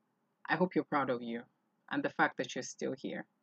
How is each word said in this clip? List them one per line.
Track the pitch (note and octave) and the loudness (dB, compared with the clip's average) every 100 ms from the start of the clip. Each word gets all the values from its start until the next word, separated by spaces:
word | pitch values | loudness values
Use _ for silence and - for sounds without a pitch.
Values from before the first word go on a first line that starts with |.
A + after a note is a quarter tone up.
| _ _ _ _ - | _ _ _ _ -2
I | D#3 | 2
hope | F3+ | 4
you're | D#3 | 2
proud | - D3 C3 | 2 0 2
of | A#2+ | 0
you | A#2 A#2+ A#2+ _ _ _ - | -2 -6 -8 _ _ _ -6
and | C#3 | -2
the | C#3 | -2
fact | - D3+ - | 2 2 2
that | C3 | -4
you're | C3 | -4
still | B2 - C3 C3 | -8 -6 -6 -6
here | - - - _ | -6 -8 -10 _